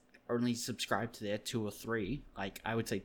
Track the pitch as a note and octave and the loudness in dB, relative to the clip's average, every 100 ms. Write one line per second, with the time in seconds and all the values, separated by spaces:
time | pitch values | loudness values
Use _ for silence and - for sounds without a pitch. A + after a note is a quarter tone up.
0 | _ - - A#2+ B2 A#2 - A#2 - G2+ | _ -12 0 2 4 2 -2 -2 0 2
1 | A#2 - G#2 G#2+ - A#2 G#2 - A2+ A2+ | 0 -2 -2 0 0 0 0 -4 0 0
2 | F#2+ C#3+ - - G2 - - A2+ A2+ G2+ | 2 -2 -6 -6 -6 -4 0 0 2 -2